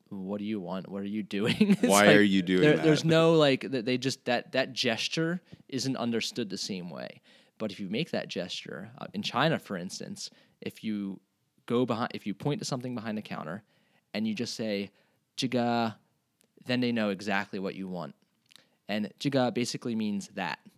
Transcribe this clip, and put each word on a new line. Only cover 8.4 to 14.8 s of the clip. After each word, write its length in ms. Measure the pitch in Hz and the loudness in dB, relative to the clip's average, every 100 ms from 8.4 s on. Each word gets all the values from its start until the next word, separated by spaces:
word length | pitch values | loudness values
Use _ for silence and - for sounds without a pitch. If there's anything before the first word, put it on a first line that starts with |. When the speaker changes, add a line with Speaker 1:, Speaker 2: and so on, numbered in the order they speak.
| 90 - - 69 104 123 | -8 -10 -12 -12 -14 -14
Speaker 1:
uh, 60 | - | -12
in 80 | 104 | -8
China, 380 | 98 117 156 123 | -4 0 2 0
for 180 | - 95 | -4 -8
instance, 540 | 90 - - 101 - - _ _ | -8 -10 -12 -12 -14 -18 _ _
if 220 | - - | -12 -10
you 360 | 110 104 98 92 _ _ _ _ - | -6 -6 -6 -10 _ _ _ _ -2
go 180 | 120 123 | 0 0
behind, 260 | 113 120 104 | -2 -4 -6
if 100 | 104 | -8
you 80 | |
point 260 | 95 143 143 | -4 -4 -4
to 60 | - | -4
something 300 | 131 127 120 | -6 -6 -8
behind 220 | 110 107 | -6 -8
the 40 | |
counter 420 | - - 78 98 - _ _ _ _ 104 | -8 -10 -8 -10 -14 _ _ _ _ -4
and 120 | 110 | -2
you 60 | |
just 220 | 107 117 - | -2 -6 -6
say, 340 | 110 101 | -4 -4